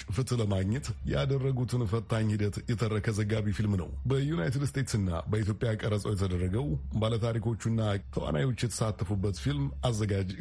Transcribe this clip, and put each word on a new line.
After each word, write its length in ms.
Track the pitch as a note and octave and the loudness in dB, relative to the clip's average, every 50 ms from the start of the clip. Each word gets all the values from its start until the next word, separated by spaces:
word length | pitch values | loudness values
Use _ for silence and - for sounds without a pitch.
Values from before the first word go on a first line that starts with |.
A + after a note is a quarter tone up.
| - - | -6 -4
ፍትህ 300 | F#2 - C3 - B2+ A#2+ | -2 -2 0 0 0 0
ለማግኘት 480 | A2 G2+ G2+ F#2+ F#2+ G2+ A2 C#3 - - - - - | 2 2 2 2 2 0 0 0 -2 -4 -6 -4 -4
ያደረጉትን 760 | - C3+ C#3 C#3+ C3+ C3+ C3+ C3 C3+ C3+ B2 B2+ A2 B2 B2 A#2+ | -2 0 0 2 2 2 2 2 0 0 0 0 0 0 0 0
ፈታኝ 400 | G2 G#2+ A#2 A2 - A#2 A2 A2 G#2+ | 2 0 -2 0 0 0 2 2 2
ሂደት 280 | G#2+ G#2 G#2 G#2 - - - | 2 2 2 0 0 -2 -2
የተረከ 460 | - A#2+ G#2 A#2+ G#2+ G#2+ G#2 - - G#2+ | -2 -2 0 0 0 0 0 0 0 0
ዘጋቢ 400 | G2 A2 G2+ A2 G#2+ G2+ G#2+ G2 | 0 0 2 0 0 0 0 0
ፊልም 200 | - G#2+ G2+ G2+ | 2 2 2 2
ነው። 120 | F#2 D#2+ C#2+ - - - | 0 0 -2 -6 -4 0
በዩናይትድ 600 | B2 C3 C3+ C#3 D3 D#3+ E3+ E3 D3+ A2+ C#3+ C#3+ | 0 2 2 2 0 0 0 0 0 0 0 0
ስቴትስና 440 | C3+ - C#3 C3 - - G#2+ G2 F2+ E2+ D#2+ - | 0 0 -2 -2 0 0 0 2 0 0 -2 -2
በኢትዮጵያ 440 | - G#2 G#2+ G#2+ F#2 F2+ - - A#2 G#2+ | 0 0 0 2 0 0 0 0 0 0
ቀረጸው 360 | G2 - A2+ G#2 G#2 F#2+ G#2 G#2+ | 0 0 0 0 0 0 0 0
የተደረገው 540 | F2+ G2 F#2+ F2+ F2 F#2 F2+ F#2 A#2 C#3 D3 D#3 - - - - | 0 0 0 2 0 2 2 0 0 0 0 -2 -2 -2 -2 -2
ባለታሪኮቹና 840 | G#2+ G#2 A2+ A#2+ A2 A2 A#2 A2+ A2+ G2+ A#2 A2+ - - A#2 A2+ A2+ A2 G#2+ G2+ G2+ - - | 0 0 2 2 0 0 0 0 0 0 0 -2 0 0 0 2 2 2 2 0 0 -2 -6
ተዋናዮች 500 | - - - - D#3 D3 C#3 C3+ A#2+ - | -6 -4 -2 0 0 2 2 2 0 0
የተሳተፉበት 760 | - A2+ - - A#2 A2 G2+ - - - G#2 G2 F#2 G#2 F#2+ - | -2 -2 0 0 0 -2 -2 -2 -2 -2 0 0 0 0 -2 -2
ፊልም 260 | - C3 D3 C#3+ C#3 C#3 - - - | -2 0 0 0 -2 -2 -2 -2 0
አዘጋጅ 480 | B2+ A#2 G#2 A2 G2 G2+ G2 F#2+ F#2 G2 - | 0 0 0 0 0 0 0 0 -2 -4 -4